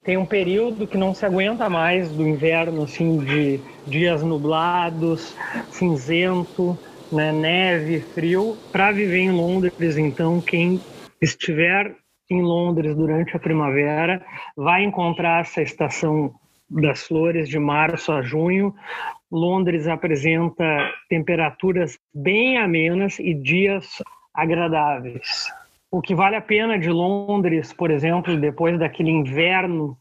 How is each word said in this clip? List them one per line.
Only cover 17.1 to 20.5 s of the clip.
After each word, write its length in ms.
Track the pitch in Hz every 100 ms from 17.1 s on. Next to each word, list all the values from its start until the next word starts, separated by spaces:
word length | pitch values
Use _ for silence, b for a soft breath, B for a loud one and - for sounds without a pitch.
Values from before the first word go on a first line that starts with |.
| 160 165 170 147
de 100 | 151
março 500 | 147 147 160 165 -
a 120 | 151
junho. 520 | 127 151 170 190 202 202 B B B B _
Londres 560 | 165 170 190 180 170 151
apresenta 800 | 160 175 147 151 165 170